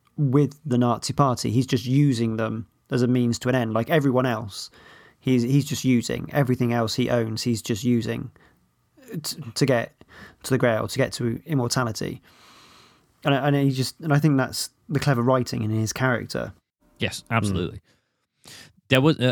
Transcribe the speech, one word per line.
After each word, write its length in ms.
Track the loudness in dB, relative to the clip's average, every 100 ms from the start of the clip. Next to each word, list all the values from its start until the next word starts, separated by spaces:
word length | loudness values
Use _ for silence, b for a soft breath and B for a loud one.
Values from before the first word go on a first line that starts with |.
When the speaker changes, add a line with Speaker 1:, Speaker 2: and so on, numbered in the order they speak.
| _ -2
Speaker 1:
with 400 | 2 4 2 -2 -2
the 100 | 2
Nazi 380 | 2 0 -2
Party. 360 | 2 2 2 0
He's 160 | 0 0
just 200 | -2 0
using 500 | 2 4 2 -2 -2
them 300 | -4 -6 -10 _ -6
as 100 | 0
a 40 | 2
means 320 | 2 0 0
to 80 | 0
an 60 |
end, 180 | 0 0
like 160 | -2 0
everyone 380 | 2 2 2 0
else. 440 | -4 -8 -12 -16 B B B B B
He's, 240 | 0 2
he's 220 | 4 2
just 180 | 2 -2
using 440 | 0 0 0 -6 -4
everything 420 | -2 0 0 0
else 200 | 0 -2
he 140 | -2 0
owns. 340 | 0 -2 -4
He's 180 | -2 -2
just 200 | -2 -2
using 480 | 0 0 0 -6 -10 _ b b _ _ _ _ -14 -12
t-, 180 | -10 -12 -10
to 100 | -2 0
get 280 | 0 -2 _ -20 B B B
to 80 | -2
the 80 | 2
Grail, 300 | 2 0 -2
to 100 | -2
get 120 | -2
to 260 | -2 -4 -4 -2
immortality. 720 | -2 0 0 -2 -4 -8 -8 b b b b b b b b b _
And, 100 | 0
and 220 | 2 2 2
he 140 | 2
just, 280 | 0 -4 -4
and 120 | 2
I 60 | 4
think 180 | 4 2
that's 320 | 0 -4 -8 _ -6
the 100 | -2
clever 220 | 0 2
writing 400 | 2 2 0 -4
in 80 | -2
his 240 | -2 -2
character. 580 | 0 0 0 -4 -6 -8 -12 _ _ _ -6
Speaker 2:
Yes, 240 | -6 -6 -2
Speaker 3:
Mm. 60 | 0
Speaker 2:
absolutely. 440 | 0 -2 -4 -8 _ _ _ _ _ _ B B B _ 2
There 120 | 4
was, 180 | 4 4
uh, 60 | 0